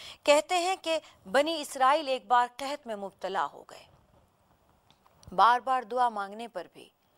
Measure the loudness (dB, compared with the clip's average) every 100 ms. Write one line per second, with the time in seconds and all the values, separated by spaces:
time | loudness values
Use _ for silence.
0 | -20 -8 4 4 4 -2 0 -4 -2 -4
1 | -4 _ -2 0 0 -2 -6 0 2 2
2 | 0 -4 2 2 2 -4 -8 -8 -8 -10
3 | -10 -10 -8 -4 -6 -8 -20 -20 -20 _
4 | _ _ _ _ _ _ _ _ _ _
5 | _ _ -10 4 6 4 0 -4 -2 0
6 | 0 -2 -10 -10 -12 -12 -14 -18 -20 _
7 | _